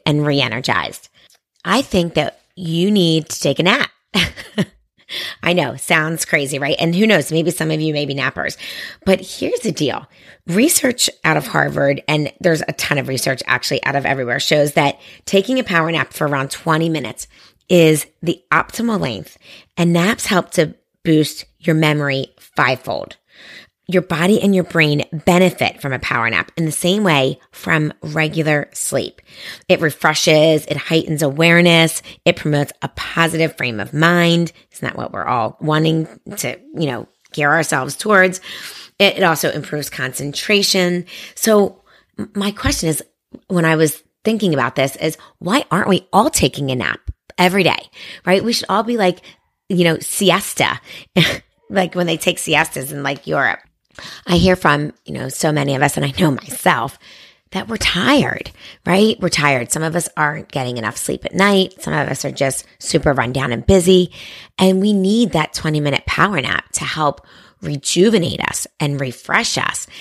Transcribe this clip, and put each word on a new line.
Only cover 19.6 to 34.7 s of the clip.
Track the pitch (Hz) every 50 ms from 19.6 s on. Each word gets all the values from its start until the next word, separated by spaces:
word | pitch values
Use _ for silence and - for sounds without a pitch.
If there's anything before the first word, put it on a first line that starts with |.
| - _ _
and | - 170 170 170
naps | 170 175 202 247 - -
help | - 208 175 - -
to | - 185 156 - - _ _ _ _ _ -
boost | 170 156 156 147 - - - - _ _ _
your | - 170 160
memory | 156 160 151 151 147 143 143 135 135 - - _
fivefold. | _ - _ _ - 135 123 131 - - - 92 - - - - - _ _ _ - - - - - - _ _ _ _
Your | - 180 180 175
body | - 170 151 170 185 220 -
and | - 202 196
your | 185 175
brain | - - 170 156 147 147 147 - -
benefit | - 151 - 190 175 180 185 180 - - 123 95 - -
from | - 139
a | 131 123
power | - - 139 120 113 113
nap | 110 82 - - -
in | - 165
the | 156
same | 151 - - 175 190 208 214
way | 180 156 139 131 135 139 - _ _
from | - - - 180 165 156 151 156 - _
regular | - 151 151 160 156 151 156 160 151 156 151 147 143 -
sleep. | - - - - - 131 87 - - _ _ _ - - - - - - _
It | - 185 -
refreshes, | 165 151 - - - 156 151 - - 175 156 151 151 160 156 151 -
it | - 151
heightens | 143 - - 165 165 - - 156 147
awareness, | 160 139 139 156 165 170 170 170 175 175 170 165 165 160 - - - - - - -
it | 180 170
promotes | - - 156 147 143 143 - - _
a | - -
positive | - - - - - 170 165 160 170 160 165 156 -
frame | - 127 123 113 104
of | 98 - -
mind. | 147 160 170 175 175 170 170 165 170 170 165 - _ _ _